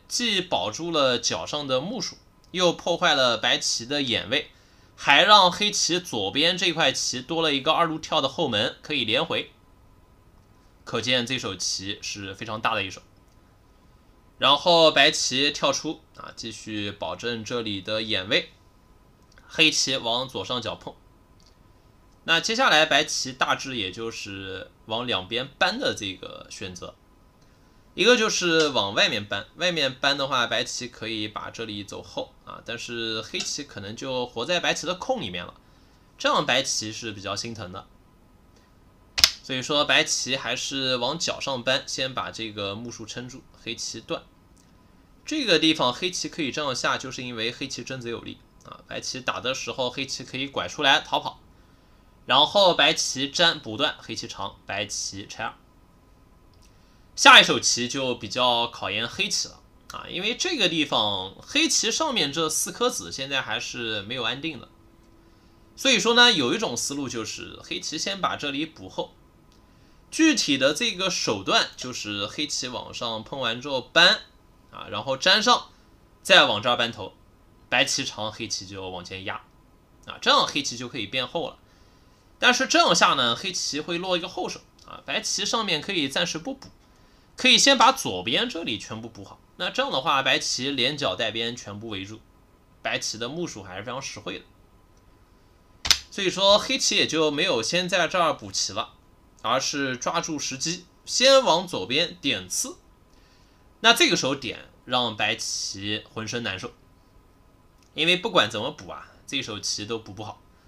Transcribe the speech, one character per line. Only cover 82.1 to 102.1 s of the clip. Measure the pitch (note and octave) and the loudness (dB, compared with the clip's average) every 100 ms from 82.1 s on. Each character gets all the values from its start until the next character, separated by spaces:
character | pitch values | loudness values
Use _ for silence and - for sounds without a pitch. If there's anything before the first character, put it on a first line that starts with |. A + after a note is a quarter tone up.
| _ _ _ | _ _ _
但 | A#3 | 4
是 | B3 C4 | 4 4
这 | D#4 | 4
样 | E4 | 6
下 | F3 F#3+ | 6 6
呢， | D3+ A#2+ A#2 | 6 2 0
黑 | G3 | -4
棋 | F3+ - C#3+ | -6 -4 -4
会 | D3+ E3+ | -4 -4
落 | F#3+ F3+ | 0 -2
一 | |
个 | F3+ | -2
后 | - A#3+ | -6 -6
手 | - - _ - | -8 -16 _ -18
啊， | - | -16
白 | - E3 | -6 -4
棋 | G#3 - | -2 -4
上 | F#3+ A#3+ G#3 | -2 -2 0
面 | D#3+ | -2
可 | C#3 | -2
以 | G3 C#3 | -2 0
暂 | F3+ | 0
时 | F3 D#3+ | -2 -4
不 | G#3 | -8
补， | C4+ - - _ _ _ _ _ - | -10 -12 -20 _ _ _ _ _ 2
可 | B3+ | 6
以 | A3+ | 8
先 | C#4 C4+ | 8 8
把 | A3+ | 6
左 | - C3 F#2 | 6 -2 -2
边 | F2+ D3+ A#3+ | 0 0 0
这 | D#4 | -4
里 | B3 G#2 | -6 -6
全 | - A2 | -6 -12
部 | A#2 | -12
补 | - | -16
好。 | F#2+ - _ - | -18 -20 _ -8
那 | F3+ | -6
这 | F#3+ | -2
样 | C#4 | -2
的 | C4+ | 0
话， | F3 C#3 | 2 2
白 | C3 D3 | 4 2
棋 | - - C3 | 0 -4 -2
连 | C#3 A#2+ D3 | 0 0 0
角 | C#3 F#2 | -2 0
带 | A#2 | -2
边 | A2+ A#2 A#2+ | -2 -4 -6
全 | - G2+ | -12 -12
部 | A2+ | -10
围 | G2+ | -10
住， | G2 G#2+ - _ _ _ _ _ | -10 -14 -20 _ _ _ _ _
白 | A2+ B2 | -4 -4
棋 | - A2 | -4 -6
的 | A#2+ | -6
目 | D#3 | -6
数 | E3 G#2+ | -8 -8
还 | F#2 F#2 | -12 -12
是 | |
非 | A2 | -10
常 | B2+ | -8
实 | - - | -10 -10
惠 | - G3 | -10 -10
的。 | - _ _ _ _ _ _ - _ _ _ _ _ - - - - | -12 _ _ _ _ _ _ -20 _ _ _ _ _ -12 0 0 0
所 | - | -4
以 | F#3+ | -2
说 | F3+ G3 G3+ | 2 6 6
黑 | G3+ C4 | 4 -2
棋 | - | 0
也 | G3+ B2 | 2 2
就 | D3+ D#3 | 2 2
没 | C#3+ | 2
有 | F#3 C3 | 0 0
先 | A2+ E3+ F3+ | 0 -2 0
在 | F#3 D#3+ | 0 0
这 | F#3 | 2
儿 | E3 | 0
补 | C3 G#2 | 0 -6
棋 | G2+ - | -4 -4
了， | G2 A#2 - _ _ _ _ | -4 -8 -12 _ _ _ _
而 | A2 B2+ | 0 0
是 | C3+ D3 C#3 B2 | 0 -2 -2 -2
抓 | - E3 | -2 -2
住 | E3+ D3+ | -4 -6
时 | - C3+ | -6 -4
机， | D#3+ F3+ - _ | -4 -6 -10 _
先 | - - B3+ C4+ | -4 2 8 8
往 | A#3 E3 F#3+ | 8 2 2
左 | B2 F#2 | -6 -2
边 | C3+ E3+ | 0 -2